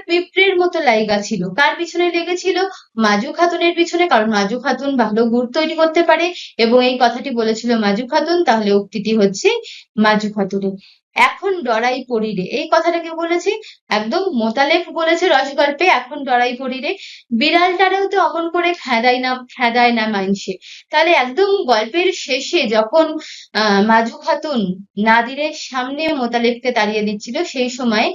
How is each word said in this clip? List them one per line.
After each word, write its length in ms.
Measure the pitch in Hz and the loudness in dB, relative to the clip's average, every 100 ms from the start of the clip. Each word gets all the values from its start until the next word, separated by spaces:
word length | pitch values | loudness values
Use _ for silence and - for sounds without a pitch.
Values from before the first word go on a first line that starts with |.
| - | 0
পিঁপড়ের 520 | 349 349 381 392 359 | -2 0 0 2 2
মতো 220 | 359 339 | 0 2
লাইগা 420 | 285 220 208 208 | 2 2 2 0
ছিল, 260 | - 208 175 | -2 -4 -2
কার 280 | 190 302 320 | 0 0 0
পিছনে 340 | 339 339 349 | -6 -2 0
লেগেছিল? 520 | 339 339 359 349 349 381 - - 220 | 0 -2 -4 -2 -2 -2 -6 -12 0
মাজু 360 | 214 202 269 | 2 2 -2
খাতুনের 420 | 302 349 339 339 | 0 0 2 0
পিছনে, 340 | 339 339 339 349 | 2 0 0 2
কারণ 220 | 240 220 | 4 2
মাজু 300 | 208 196 240 | 0 0 -2
খাতুন 360 | 269 254 277 269 | -2 -2 -2 0
ভালো 280 | 208 214 | 0 2
গুড় 220 | 233 240 247 | 2 0 0
তৈরি 200 | 311 311 | -2 -2
করতে 280 | 320 320 339 | 0 2 2
পারে 320 | 339 320 349 359 - - | 4 4 2 -4 -12 -2
এবং 280 | 226 247 247 | 4 4 4
এই 120 | 254 | 4
কথাটি 300 | 240 247 277 | 2 0 -4
বলেছিল 480 | 233 220 220 233 233 | -2 -2 -2 0 0
মাজু 280 | 202 202 254 | 0 -2 0
খাতুন, 380 | 302 311 349 | -2 0 0
তাহলে 280 | 349 226 202 | 2 2 2
উক্তিটি 440 | 202 202 220 208 220 | 2 0 -6 -2 2
হচ্ছে 320 | 196 196 381 466 - - - - | 2 2 0 0 -6 -18 -10 0
মাজু 360 | 214 208 208 | 2 2 0
খাতুনের। 400 | 214 196 202 196 190 - _ _ 220 | -4 -4 -4 -4 -6 -14 _ _ 0
"এখন 340 | 247 - 392 359 | 0 0 -4 -4
ডরাই 360 | 247 220 247 269 247 | -2 0 0 -4 -4
পড়ি 220 | 233 214 | -4 -2
রে।" 100 | 185 180 | -4 -4
এই 160 | 240 320 | -6 0
কথাটা 260 | 330 330 339 | 2 2 -2
কে 120 | 330 | -4
বলেছে? 400 | 330 339 349 381 440 - - _ | -6 -2 -2 -2 -4 -8 -20 _
একদম 340 | 208 220 339 381 | -4 -2 -2 -2
মোতালেব 500 | 254 220 226 294 339 339 | -2 -2 0 2 0 -2
বলেছে 300 | 294 320 330 359 | -4 0 2 2
রসগল্পে, 560 | 277 277 302 285 285 349 | 2 0 0 0 2 2
"এখন 320 | 254 247 294 | 2 -2 -8
ডরাই 300 | 269 247 247 247 | -2 0 0 -2
পড়ি 220 | 262 254 | -8 -6
রে।" 100 | 294 392 - - _ | -6 -8 -12 -20 _
"বিড়ালটারেও 760 | 233 302 339 359 370 381 381 392 | 0 2 4 2 2 2 2 0
তো 100 | 392 | 0
অমন 240 | 320 330 339 | 0 0 -4
করে 200 | 349 349 | -2 -2
খেদাই 440 | 349 254 233 247 254 | -2 -2 0 2 2
না, 120 | 254 247 247 | 0 -6 -8
খেদায় 420 | - 240 240 240 | 0 2 4 4
না 120 | 233 214 | 2 0
মাইনষে।" 460 | 202 190 196 - 190 - - _ | -2 -2 -2 -4 -10 -12 -20 _
তাহলে 220 | 311 330 | 2 4
একদম 400 | 320 247 262 403 392 | 4 2 0 2 2
গল্পের 440 | 247 220 220 330 359 | 2 0 2 0 0
শেষে 480 | 359 - 262 - 339 240 | -2 -4 -4 -2 -2 2
যখন, 380 | 220 220 320 311 311 - - - | 0 2 2 2 -2 -10 -18 -8
আহ, 280 | 202 214 196 214 | -2 2 4 4
মাজু 300 | 226 226 - | 4 2 -4
খাতুন 440 | - 302 311 254 185 180 - 196 | -2 -2 -2 -2 -2 -6 -10 -4
নাদিরের 560 | 220 233 233 269 311 311 | 2 2 2 -4 -6 -6
সামনে 460 | - 254 262 285 320 | -8 -6 -6 -4 -4
মোতালেবকে 560 | 294 240 233 233 240 254 | -2 -2 0 0 -2 -4
তাড়িয়ে 300 | 233 208 214 | -2 -2 -2
দিচ্ছিল, 340 | 214 208 - 269 | -4 -6 -8 -6
সেই 260 | 349 269 247 | -6 -4 -4
সময় 380 | - 247 214 302 | -2 -2 0 0